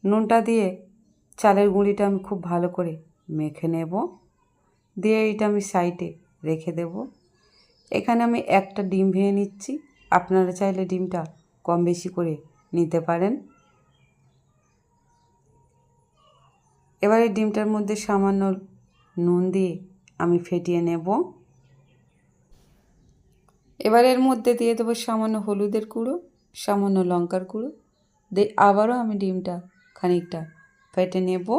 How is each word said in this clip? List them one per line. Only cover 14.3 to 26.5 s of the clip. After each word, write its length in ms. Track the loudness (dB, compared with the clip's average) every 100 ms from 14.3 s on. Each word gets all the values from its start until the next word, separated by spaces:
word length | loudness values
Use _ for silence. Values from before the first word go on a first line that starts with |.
| _ _ _ _ _ _ _ _ _ _ _ _ _ _ _ _ _ _ _ _ _ _ _ _ _ _ _
এবার 180 | 2 4
এই 100 | 4
ডিমটার 340 | 0 -2 -2 -2
মধ্যে 280 | -2 -4 -6
সামান্য 460 | -2 0 2 2 0 -2 -8 -20 _ _ _ -2
নুন 260 | 0 2 2
দিয়ে 220 | 0 -2 -4 -14 _ _ _
আমি 180 | 0 0
ফেটিয়ে 420 | 0 -4 0 0
নেব। 260 | 0 -2 -2 -2 -2 -8 _ _ _ _ _ _ _ _ _ _ _ -20 _ _ _ _ _ _ _ _ _ _ _ _
এবার 240 | 2 6 6
এর 140 | 6
মধ্যে 320 | 2 2 2
দিয়ে 200 | 2 2 0
দেবো 180 | -2 -4 -2
সামান্য 300 | -2 -2 -2
হলুদের 460 | -2 -2 -2 -2 -6
গুঁড়ো, 300 | -6 -4 -6 -10 _ _